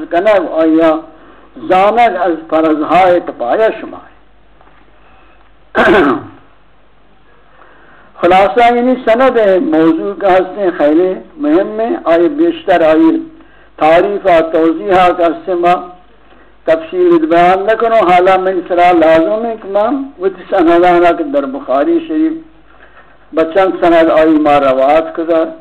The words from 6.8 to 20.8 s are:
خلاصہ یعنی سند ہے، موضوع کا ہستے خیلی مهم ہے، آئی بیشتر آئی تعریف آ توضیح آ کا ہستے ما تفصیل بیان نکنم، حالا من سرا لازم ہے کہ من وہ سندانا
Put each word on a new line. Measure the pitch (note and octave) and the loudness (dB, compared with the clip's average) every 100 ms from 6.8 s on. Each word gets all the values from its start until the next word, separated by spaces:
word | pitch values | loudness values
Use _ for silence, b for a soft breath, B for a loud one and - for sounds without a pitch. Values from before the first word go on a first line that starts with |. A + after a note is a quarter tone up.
| _ _ _ _ b b b b b b b b b - | _ _ _ _ b b b b b b b b b -6
خلاصہ | F3 F#3 G3 A#3+ A#3+ A#3+ | 0 2 2 2 2 2
یعنی | B3 B3+ - | 0 -2 0
سند | A3+ C4 A#3 | 0 2 2
ہے، | G#3 F#3 | 2 0
موضوع | E3+ D#3 E3 E3 G3+ F#3 | 0 2 2 0 -4 -4
کا | F#3+ | 0
ہستے | F#3 F#3 G#3 F#3+ E3+ | 0 0 -4 -6 -2
خیلی | D3 D#3+ F#3 F#3+ - D#3 | 0 2 0 -4 -12 -8
مهم | D3 E3 G#3+ G#3+ | -2 0 -2 -4
ہے، | A3+ - D#3+ | -4 -4 -2
آئی | E3 E3+ | 0 0
بیشتر | C#3+ E3+ E3+ - F3 D#3+ | 0 -2 -2 -2 0 2
آئی | D#3+ D#3+ C#3+ - b b b b - | 2 2 0 -6 b b b b -4
تعریف | D#3 E3 G3 G3+ F#3+ | 2 2 2 -2 2
آ | E3+ D#3+ | 2 2
توضیح | E3 D#3+ E3 G3+ F#3 | 0 0 -2 -2 2
آ | F3+ F3 | 2 2
کا | E3+ | -2
ہستے | D3 - | -2 -6
ما | F3+ F3 F3+ - - _ b b b b b - | -2 0 -2 -4 -20 _ b b b b b -2
تفصیل | D#3+ D#3+ F#3 F3+ E3+ D#3 | -2 -2 0 2 2 2
بیان | E3+ F3 F#3+ | 2 2 2
نکنم، | G3 A3 A3+ A3+ F3 | 0 -2 0 0 2
حالا | F3+ F#3 F#3 | 2 2 0
من | F#3 F#3 - | -2 -4 -4
سرا | F3 F3 | 0 2
لازم | F3 D#3+ D#3+ E3 G#3+ A#3 | 4 4 2 2 -2 -4
ہے | A3 | -8
کہ | F#3+ | -6
من | G3+ A3 C#4 C#4 - | -2 -2 -4 -8 -8
وہ | F#3+ F#3 - | -6 -6 -4
سندانا | D3 D#3+ E3+ | 0 2 2